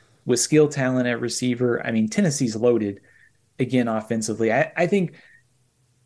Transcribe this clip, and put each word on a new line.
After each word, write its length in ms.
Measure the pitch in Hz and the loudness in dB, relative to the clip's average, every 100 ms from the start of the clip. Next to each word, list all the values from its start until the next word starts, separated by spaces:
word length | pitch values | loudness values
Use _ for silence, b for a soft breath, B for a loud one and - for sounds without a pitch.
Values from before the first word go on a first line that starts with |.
| b b - | b b -2
with 140 | 123 | -2
skill 280 | - 151 147 | 2 4 4
talent 400 | 147 127 127 123 | 2 -2 0 0
at 140 | 117 | -2
receiver. 640 | 120 - 127 120 123 117 - | -4 -4 -2 0 0 0 0
I 60 | |
mean, 160 | 113 110 | 0 0
Tennessee's 480 | - 190 139 123 110 | 0 0 0 -2 0
loaded, 460 | 120 117 104 98 b b b b _ - | 2 2 0 -6 b b b b _ -6
again, 280 | 120 127 117 | -2 0 0
offensively. 640 | 110 107 117 110 107 113 | -2 -2 -4 -4 -2 0
I, 200 | 120 156 - | 2 0 -2
I 120 | 175 | 0
think 260 | 202 170 b b b b _ _ _ _ _ | 0 -2 b b b b _ _ _ _ _